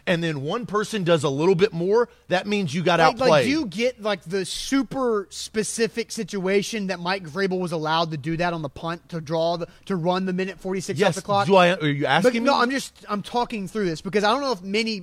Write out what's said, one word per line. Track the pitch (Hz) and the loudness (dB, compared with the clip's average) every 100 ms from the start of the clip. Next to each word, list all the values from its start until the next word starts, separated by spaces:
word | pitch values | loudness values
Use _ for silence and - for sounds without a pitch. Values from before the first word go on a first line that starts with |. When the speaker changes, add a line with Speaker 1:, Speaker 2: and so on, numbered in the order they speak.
| - | -2
Speaker 1:
and | 170 | -2
then | 170 151 | 0 -4
one | 139 220 214 | -4 -6 -2
person | 202 208 220 | -4 -2 -2
does | 170 170 | 2 2
a | 147 | 2
little | 135 170 180 | 2 2 4
bit | 202 | 2
more. | 165 180 220 233 _ - | 0 0 2 0 _ -2
That | 175 202 | -2 0
means | 208 180 | -2 -2
you | 156 | -2
got | 170 170 | 2 4
Speaker 2:
Like, | 160 | 4
Speaker 1:
outplayed. | - - | 4 4
Speaker 2:
like, | 151 131 | 4 4
do | |
you | 302 247 | 0 -2
get, | 170 240 247 | -2 -2 -2
like, | 208 202 | -4 -4
the | 160 196 185 | -4 -6 -4
super | - - 269 247 269 247 214 190 | -8 -2 0 0 -2 0 0 -4
specific | - - 220 208 - 226 233 220 | -12 -6 -4 -4 -2 -2 -2 -6
situation | - 208 202 185 202 - 226 190 | -8 -6 -4 2 0 0 -6 -6
that | 180 | -4
Mike | 175 196 | -4 -4
Vrabel | 170 160 196 185 | -6 -2 -2 0
was | 180 | -2
allowed | 165 156 165 170 | -2 0 2 0
to | 156 | -2
do | 151 165 | -4 -2
that | 175 | -2
on | 170 | -2
the | 156 | -8
punt, | - 165 170 _ | -8 -8 -8 _
to | 170 | -10
draw | 151 165 165 170 | -4 0 0 -2
the, | 165 - - | -6 -12 -6
to | 190 | -2
run | 165 180 185 | 0 0 0
the | |
minute | 180 190 180 | -2 -4 -6
forty-six | 190 190 - 135 | -6 -6 -4 2
off | |
Speaker 1:
Yes. | 196 180 | 2 0
Speaker 2:
the | |
clock? | - 202 202 | 0 0 6
Speaker 1:
Do | 190 | 6
I, | 175 | 6
are | 185 151 | 4 0
you | 143 139 | 0 2
asking | 147 226 233 | 4 4 4
Speaker 2:
But, | 277 | 2
no, | - | 4
Speaker 1:
me? | |
Speaker 2:
I'm | 247 | 2
just, | 269 - _ 208 | 0 -6 _ -8
I'm | 208 | -6
talking | - 240 240 226 185 | -4 -4 -4 -6 -6
through | 220 190 | -4 -4
this | 156 | -4
because | 190 202 | -2 0
I | 208 | 2
don't | 254 | 2
know | 277 | 0
if | 208 | -4
many | 190 208 226 208 | -2 -2 -2 -4